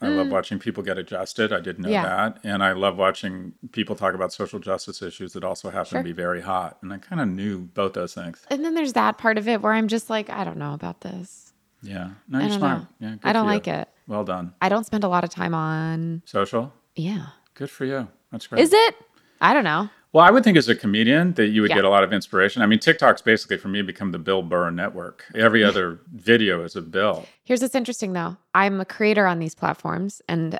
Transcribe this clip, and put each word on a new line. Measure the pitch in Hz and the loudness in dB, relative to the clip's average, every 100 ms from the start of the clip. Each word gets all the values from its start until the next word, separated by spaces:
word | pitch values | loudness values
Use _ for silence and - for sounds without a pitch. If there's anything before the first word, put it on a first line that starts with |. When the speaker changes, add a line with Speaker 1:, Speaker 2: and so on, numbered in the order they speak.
Speaker 1:
I | 262 | -4
love | 294 - | -2 0
Speaker 2:
Mm. | |
Speaker 1:
watching | 95 - 101 | -2 -4 -8
people | 117 107 | -8 -8
get | 98 92 | -6 -6
adjusted. | 87 92 95 - 107 | -6 -8 -8 -2 -2
I | 98 | -2
didn't | 87 90 185 | -6 -8 -2
know | |
Speaker 2:
Yeah. | 208 | -2
Speaker 1:
that. | 117 95 110 107 | -2 -2 -2 -4
And | 107 101 | -6 0
I | 98 | 0
love | 92 98 92 | 2 -2 2
watching | 95 - 101 92 90 - - | 0 0 -8 -10 -14 -16 -12
people | - 98 101 | -8 -6 -2
talk | 95 92 | -2 -2
about | 92 | -6
social | - 98 104 | -6 -8 -8
justice | 101 92 - - | -6 -6 -6 -12
issues | 92 - 90 | -12 -12 -14
that | 95 92 | -8 -8
also | 92 98 | -8 -8
happen | 92 87 | -8 -6
Speaker 2:
Sure. | - | -6
Speaker 1:
to | |
be | 87 | -6
very | 85 87 87 | -6 -4 -4
hot. | 95 92 85 - | -4 -4 -4 -12
And | 95 | -16
I | 98 | -14
kinda | - 175 113 | -10 -4 -4
knew | 92 104 95 | -4 -6 -6
both | 87 104 98 | -8 -4 -4
those | 98 87 | -4 -8
things. | - 87 82 - | -10 -12 -12 -8
Speaker 2:
And | 285 330 | -6 -4
then | |
there's | 330 285 | -4 -2
that | 240 214 214 | 0 0 0
part | 233 214 | 0 0
of | 214 | 0
it | 220 | 0
where | 208 | 0
I'm | 220 220 | 0 0
just | 226 - | -2 -4
like, | 220 208 | -6 -6
"I | 202 | -8
don't | 180 160 | -8 -8
know | 147 | -10
about | 147 170 175 | -8 -10 -12
this." | 185 185 185 - _ _ _ _ | -12 -14 -14 -20 _ _ _ _
Speaker 1:
Yeah. | 101 95 90 101 - | -14 -12 -12 -14 -8
No, | 131 | -4
Speaker 2:
I | |
Speaker 1:
you're | 151 | -2
Speaker 2:
don't | 202 | 0
Speaker 1:
smart. | 139 131 | 0 -2
Speaker 2:
know. | - - | -8 -14
Speaker 1:
Yeah, | 220 | -12
good | 214 | -6
Speaker 2:
I | - | -2
don't | 220 214 | 0 2
Speaker 1:
for | |
you. | 208 | 0
Speaker 2:
like | 185 | -2
it. | 156 - _ - | -6 -8 _ -8
Speaker 1:
Well | 104 95 | -6 -4
done. | 90 87 - | -6 -6 -4
Speaker 2:
I | 185 | 0
don't | 208 220 | 0 -2
spend | 214 202 | -4 0
a | |
lot | 180 | 0
of | 175 | -2
time | - 170 | -4 -4
on | 165 156 156 160 160 165 165 - | -4 -4 -4 -4 -4 -6 -8 -6
Speaker 1:
Social? | 101 98 117 131 _ _ - | -4 -2 -2 -6 _ _ -8
Speaker 2:
Yeah. | 165 202 135 _ _ | -6 -6 -10 _ _
Speaker 1:
Good | - 139 | -14 -12
for | - 135 | -8 -6
you. | 135 107 _ - | -4 -8 _ -16
That's | 117 - | -14 -4
great. | - | 2
Speaker 2:
Is | 330 | 6
it? | 415 453 - _ _ _ - | 6 4 0 _ _ _ 0
I | 165 | 4
don't | 277 | 4
know. | 190 156 208 _ _ | 2 0 -4 _ _
Speaker 1:
Well, | 156 175 | 8 10
I | |
would | 247 | 8
think | 233 165 | 8 6
as | 117 | 6
a | 113 | 2
comedian | 104 104 113 147 180 | 2 2 4 4 2
that | 170 107 | 2 2
you | 107 | 4
would | 104 | 4
Speaker 2:
Yeah. | 101 | 4
Speaker 1:
get | 98 | 6
a | |
lot | 101 | 6
of | 95 | 4
inspiration. | 101 - 95 98 123 | 0 -2 2 2 4
I | 104 | 2
mean, | 110 | 4
TikTok's | - 156 131 101 | 4 4 4 4
basically, | 117 110 - 98 | 4 2 2 -6
for | 98 | -4
me, | 101 | -6
become | 92 90 98 | -6 -6 -6
the | 87 | -4
Bill | 78 95 | 0 0
Burr | 85 87 87 | 0 0 0
network. | 85 95 90 87 - - 110 | -2 -6 -8 -14 -16 -10 4
Every | 110 113 | 4 6
Speaker 2:
<laughs> | 104 | 6
Speaker 1:
other | 98 87 85 - | 4 -2 -4 -14
video | - - 117 104 87 | -6 4 4 4 0
is | 85 95 | -4 -10
a | |
Bill. | 82 92 104 82 - _ | -6 -2 0 -2 -8 _
Speaker 2:
Here's | - 247 | -4 -2
what's | 254 262 | 0 -2
interesting, | 240 240 202 | -4 -6 -6
though. | 180 170 180 _ 190 | -4 -6 -10 _ 0
I'm | 196 196 | 2 0
a | 190 | -6
creator | - 214 214 190 | 0 2 4 2
on | 170 | 0
these | 160 | -6
platforms, | - 170 160 160 165 196 - - | -4 -4 -4 -4 -6 -6 -10 -6
and | 170 160 | -4 -4